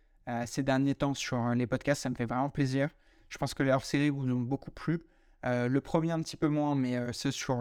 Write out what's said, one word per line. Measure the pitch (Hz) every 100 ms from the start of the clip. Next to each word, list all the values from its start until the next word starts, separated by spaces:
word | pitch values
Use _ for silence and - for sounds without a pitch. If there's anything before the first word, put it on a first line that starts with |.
| _ _ -
euh, | 117 120
ces | -
derniers | 139 135 139 135
temps | 143
sur, | 135 - 123 120
euh, | 120
les | 120
podcasts. | 127 - 143
Ça | 139
me | 123
fait | 117
vraiment | 123 139
plaisir. | 147 135 135 143 - _ _ -
Je | -
pense | 143
que | -
les | 135
hors-séries | 131 - 143 147
vous | 139 131
ont | 123
beaucoup | 120 135 -
plu. | - - 165 - _ _ _ 123
Euh, | 123 123
le | 139
premier | - 170 165
un | 165
petit | 160 -
peu | 156
moins, | 147 147 139
mais, | 127 123
euh, | 120
ceux | 117 139
sur | - - 123